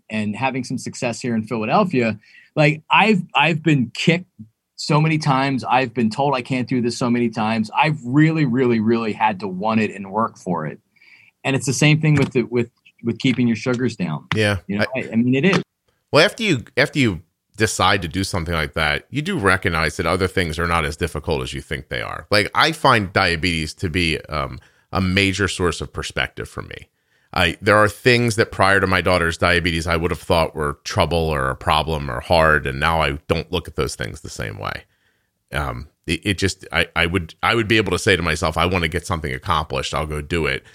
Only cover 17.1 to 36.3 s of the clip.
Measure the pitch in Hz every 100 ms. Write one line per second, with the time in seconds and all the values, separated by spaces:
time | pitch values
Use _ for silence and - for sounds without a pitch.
17.1 | 82 - _ _ - 110 - 92 101 85
18.1 | 90 95 92 82 82 76 82 76 73 -
19.1 | 135 156 175 98 95 101 82 80 - 82
20.1 | 92 90 98 85 78 85 85 73 76 82
21.1 | 76 87 71 64 69 - 67 - 62 50
22.1 | - - 104 98 - 151 160 143 117 92
23.1 | 101 92 85 90 82 76 - 90 90 85
24.1 | 73 - 73 67 64 - _ - 92 92
25.1 | 95 98 95 92 - 87 - 71 - -
26.1 | - 64 - 53 - 50 50 - _ _
27.1 | _ _ - 87 - 101 104 107 - 131
28.1 | 120 120 110 107 - 95 98 92 92 87
29.1 | 90 85 82 90 87 85 82 85 85 85
30.1 | 85 - 87 78 80 73 71 - 107 80
31.1 | 85 80 73 65 65 - 78 76 76 69
32.1 | 60 - 85 80 76 69 67 78 82 73
33.1 | 71 - 82 - 87 - - 64 - 55
34.1 | - - - 53 50 50 - - _ _
35.1 | _ _ _ - - 69 60 67 _ -
36.1 | 87 104